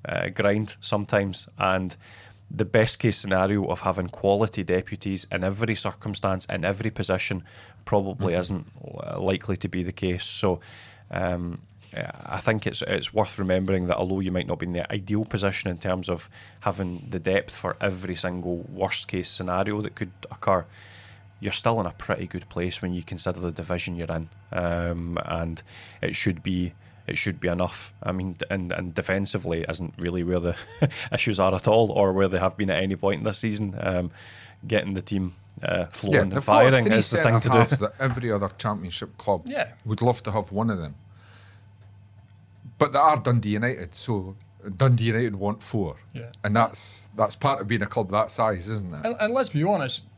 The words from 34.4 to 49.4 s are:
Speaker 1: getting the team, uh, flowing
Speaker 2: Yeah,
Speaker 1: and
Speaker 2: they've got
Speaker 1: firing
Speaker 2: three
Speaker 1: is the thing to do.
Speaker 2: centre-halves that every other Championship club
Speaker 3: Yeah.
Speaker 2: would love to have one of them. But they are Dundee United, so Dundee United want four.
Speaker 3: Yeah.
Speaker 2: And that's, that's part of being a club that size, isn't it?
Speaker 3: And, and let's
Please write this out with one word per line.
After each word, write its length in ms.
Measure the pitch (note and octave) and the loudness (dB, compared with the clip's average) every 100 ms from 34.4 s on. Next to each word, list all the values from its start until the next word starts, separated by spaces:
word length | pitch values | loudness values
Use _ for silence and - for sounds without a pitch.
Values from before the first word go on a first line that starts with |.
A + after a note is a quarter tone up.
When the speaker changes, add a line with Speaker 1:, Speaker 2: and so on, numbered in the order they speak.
| - - - | -20 -16 0
Speaker 1:
getting 280 | G#2+ G2 | 0 0
the 80 | F#2+ | -4
team, 320 | F#2 G2 F#2 - - - | -2 -2 -2 -6 -20 -8
uh, 260 | - F2+ F2 | -2 -2 -2
flowing 260 | - - | -4 4
Speaker 2:
Yeah, 80 | D3 | 4
Speaker 1:
and 100 | G2 | 4
Speaker 2:
they've 40 | G2+ | 0
got 80 | - | 6
Speaker 1:
firing 400 | G#2+ B2+ C3 A2 | 10 10 8 6
Speaker 2:
three 100 | A2 | 4
Speaker 1:
is 140 | G#2+ | 4
the 80 | - | 4
thing 200 | A#2+ A2+ | 4 4
to 80 | B2 | 6
do. 40 | A#2 A2+ | 6 6
Speaker 2:
centre-halves 140 | C3 | 4
that 140 | G#2 - | 0 0
every 320 | C3+ A#2+ A#2+ | -2 0 -2
other 160 | G#2 G2 - | 0 -2 -2
Championship 600 | A#2 G#2 F2+ - - - | -4 -4 -6 -8 -10 -6
club 260 | - F#2+ A#3+ | 0 0 0
Speaker 3:
Yeah. 220 | C#4 A#2+ - | -4 -4 -6
Speaker 2:
would 180 | G#2+ G#2+ | -4 2
love 220 | A#2+ A#2+ | 2 2
to 80 | - | -2
have 220 | G#2 - | -2 -2
one 160 | G2 A2+ | -2 0
of 80 | G2 | -2
them. 180 | D2+ D2 - - - - - - - - - - - - - - - - - - | -6 -10 -20 -20 -20 -20 -20 -20 -20 -20 -20 -20 -20 -20 -20 -20 -20 -20 -20 0
But 160 | D3 | 2
they 60 | C#3 | 6
are 180 | D#3 D3 | 6 6
Dundee 320 | C3 A#2+ G#2 | 4 2 2
United, 420 | G#2 A#2+ A2+ E2+ | 0 0 -2 -8
so 420 | - - G#2 F#2 G2 - - G#2 F#2 | -10 -4 -4 -4 -14 -20 -16 -12 4
Dundee 280 | C3+ A#2+ A2+ | 6 6 4
United 300 | A2 A#2+ G2+ | 2 0 0
want 260 | G2+ G#2 | -2 -2
four. 360 | - A2 E2+ - - | -4 -2 -2 -6 -14
Speaker 3:
Yeah. 180 | - A#2 - | -14 -14 -6
Speaker 2:
And 120 | G#2 G#2+ | 2 4
that's, 540 | A2+ - - - - G#2 | 4 0 -8 -8 -10 0
that's 200 | G#2+ - | 0 2
part 260 | C#3+ C3+ | 0 0
of 60 | G2+ | 0
being 160 | A#2 | -2
a 40 | G2+ | 0
club 220 | - F#2+ | -2 0
that 200 | G#2 A2 | 0 0
size, 360 | - A2 F#2+ F#2 | 2 0 0 -4
isn't 240 | A2 F#2 | -6 -6
it? 120 | D2 A3+ | -6 -6
Speaker 3:
And, 100 | A#3 | -2
and 140 | G#3+ | 0
let's 160 | B3+ | 0